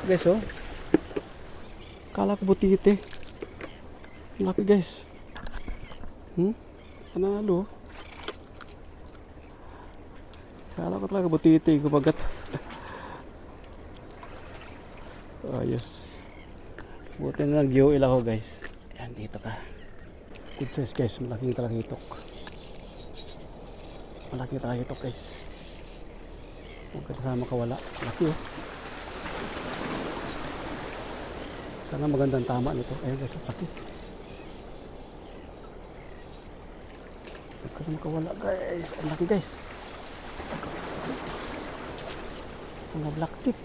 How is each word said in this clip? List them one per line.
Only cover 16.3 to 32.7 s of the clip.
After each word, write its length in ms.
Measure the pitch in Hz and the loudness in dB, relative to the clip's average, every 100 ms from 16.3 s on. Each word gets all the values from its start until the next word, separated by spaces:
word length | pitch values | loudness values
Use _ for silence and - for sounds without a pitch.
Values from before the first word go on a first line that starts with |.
| - - - - - - - - | -14 -14 -14 -12 -12 -12 -12 -12
Buti 320 | - 143 139 147 | -6 -4 2 6
na 160 | 151 | 8
lang, 80 | 139 | 8
U 240 | 131 139 | 10 10
L 80 | 143 | 10
ako, 240 | 135 127 117 | 8 8 6
guys. 320 | 110 - - - - - - | 2 0 -10 -10 -10 -14 -10
Ayan, 160 | 120 | -8
dito 240 | 120 107 104 | -6 -8 -6
ka. 160 | 110 - - - - - - - - - - - | -6 -6 -8 -10 -12 -12 -14 -14 -14 -12 -12 -6
Good 160 | 131 | -4
size, 240 | - 127 - | 0 -2 2
guys. 160 | 120 - | 2 2
Malaking 320 | 123 117 127 | -2 0 0
talakitok. 480 | 123 120 113 113 120 - - - - - - - - - - - - - - - - - - - - - - - | 2 2 0 -2 -6 -8 -12 -10 -10 -10 -12 -12 -12 -12 -12 -12 -10 -10 -12 -12 -12 -12 -12 -12 -12 -12 -12 -8
Malaking 240 | 127 127 135 | -4 -2 -2
talakitok, 400 | 120 120 123 131 | 0 -2 -2 -4
guys. 400 | 127 - - - - - - - - - - - - - - - - - - | -4 -4 -6 -8 -10 -12 -12 -12 -12 -12 -12 -12 -12 -12 -12 -12 -12 -12 -10
Huwag 160 | 143 - | -10 -6
ka 160 | 120 | -4
sana 160 | 127 123 | 0 0
makawala. 400 | 123 127 117 110 | 0 0 0 -2
Laki, 460 | - - 123 - 165 | -6 -6 -4 2 2
oh. 120 | - - - - - - - - - - - - - - - - - - - - - - - - - - - - - - - - - - - - | 2 -4 -8 -8 -8 -10 -8 -8 -8 -6 -4 -4 -4 -4 -4 -4 -2 -4 -4 -4 -4 -4 -4 -6 -6 -6 -8 -8 -8 -8 -8 -8 -8 -8 -10 -6
Sana 240 | 147 147 | 0 4
magandang 320 | 139 139 131 | 6 6 6
tama 320 | 120 123 127 | 4 4 4